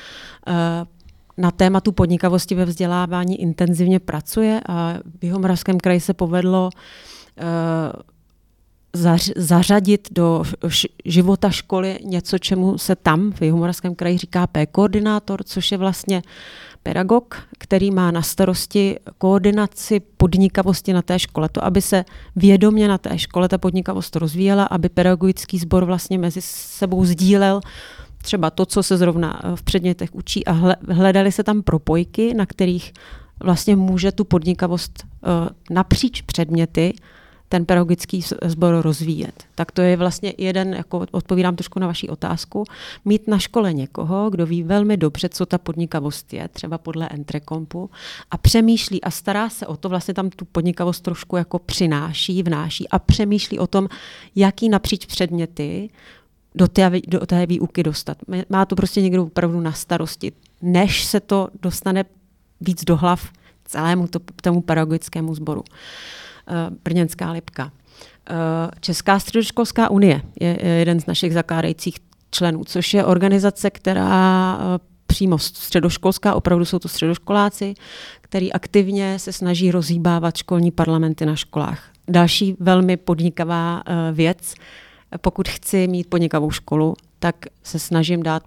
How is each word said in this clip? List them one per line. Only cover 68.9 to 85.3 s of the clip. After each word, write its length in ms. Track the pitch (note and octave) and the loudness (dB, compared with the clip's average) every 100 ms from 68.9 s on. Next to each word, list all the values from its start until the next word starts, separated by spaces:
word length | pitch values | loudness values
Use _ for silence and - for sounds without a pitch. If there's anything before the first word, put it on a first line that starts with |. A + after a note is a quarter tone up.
| E3 - G3 | -2 2 0
středoškolská 720 | - A3+ G#3+ - A#3 - A3+ | 2 -2 0 -2 -2 0 2
unie 320 | G3+ G3+ C#3 - - | 6 6 4 -2 -4
je, 180 | F3 E3+ | -2 0
je 80 | F3 | 0
jeden 300 | E3+ E3+ E3+ | 2 2 2
z 60 | E3+ | 0
našich 280 | E3 F3 | -2 0
zakládajících 600 | E3 E3 E3 D#3+ E3 F#3 - - _ _ | 0 -2 -2 -2 -4 -6 -10 -16 _ _
členů, 340 | - F3 D#3+ | -2 0 -2
což 300 | D#3+ F3+ - | -4 -4 0
je 100 | G3+ | 2
organizace, 640 | - F3 G3 G3 G3 G3 G3+ | 4 4 4 4 2 0 -4
která, 880 | - - F#3+ F#3+ F#3+ F#3 F#3 F#3 F#3 | -2 -2 0 2 4 4 4 2 -2
eh, 180 | F#3 F3+ - _ - | -2 -4 -6 _ -2
přímo 320 | - F#3+ D#3+ | 0 2 0
s-, 60 | - | -2
středoškolská, 800 | - - F3+ E3+ - F#3+ F#3+ G#3 | -10 -2 0 0 0 -2 0 0
opravdu 300 | - F3 F3 | 0 2 2
jsou 140 | F3 F3+ | 2 -2
to 100 | E3+ | -4
středoškoláci, 840 | - D#3+ E3+ - G3+ G3+ - G3 G3+ - - - - | -4 -2 -2 0 2 2 -2 -8 -8 -16 -20 -20 -20
který 320 | - G3 F3+ | -8 -4 -2
aktivně 680 | - - G3+ F#3+ G3+ G3 F#3+ | -4 0 2 2 0 -2 -4
se 140 | - | -8
snaží 380 | F3+ F3+ F3 F#3 | -4 -2 2 2
rozhýbávat 640 | F3 D#3 E3+ E3+ E3+ E3 - | 2 0 0 2 2 0 -4
školní 340 | - F3 F3 | -2 0 2
parlamenty 560 | E3+ D#3+ D#3+ D#3+ D#3 D#3 | 2 2 2 0 0 -2
na 100 | D3+ | -4
školách. 460 | - D3+ D3 D3+ - _ - | -6 -6 -4 -6 -12 _ 0
Další 480 | F3 E3+ - G3 F#3 | 4 4 2 -2 0
velmi 360 | F3+ F#3 F#3 F3+ | 2 4 4 0
podnikavá, 880 | - E3 E3+ E3 E3 E3+ E3+ E3+ - | -2 0 0 -2 -4 -2 -2 -4 -4
eh, 260 | E3+ E3 | -4 -2
věc, 420 | D#3+ E3 F#3+ - - - - - _ _ F3 | 0 0 0 -8 -16 -20 -20 -20 _ _ -6
pokud 280 | F#3 | -4